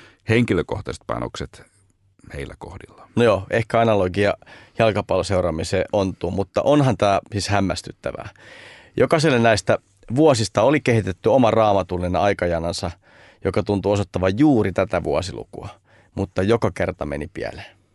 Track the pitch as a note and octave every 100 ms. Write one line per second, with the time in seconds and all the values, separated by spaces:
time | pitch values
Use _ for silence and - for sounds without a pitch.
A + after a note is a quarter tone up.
0 | - _ - A2+ A#2 F#2 - - - -
1 | - A#1 A#1 - - - - _ _ _
2 | _ _ - - C#2 - - F#2 - -
3 | - - A#2+ G2 - A#2 - A#2 A2+ G#2
4 | F#2 F2+ G2+ - - - - - A2+ G2+
5 | - F#2 - F#2 F2+ D#2+ - F#2+ - G#2
6 | F#2+ F2 E2+ F#2 G2 G#2 - D3 C3 G2
7 | G2+ G2 - G2+ G2 G2+ G2 - - -
8 | - - - - - - - - - -
9 | B2 E3 D#3 B2 A#2 G#2 - A2 _ _
10 | - A#2+ D#3 A#2 G#2+ - A#2+ D3 - A#2
11 | F#2+ F2+ A2+ B2+ A2+ A2 G#2+ G2 F2+ F2+
12 | F2+ F2 G2+ G2 F2 E2+ E2+ E2+ F2 -
13 | _ - - _ G2 G#2+ G2+ G2+ G2 G2+
14 | G2 - F#2+ G2+ D3+ A#2+ G2 F2 F#2 F2
15 | D#2 C#2+ F2+ A1 - - G2 - _ _
16 | _ - G2 - G2 A2+ G#2 - F#2 F2+
17 | D2+ D2 D2+ - - - - _ _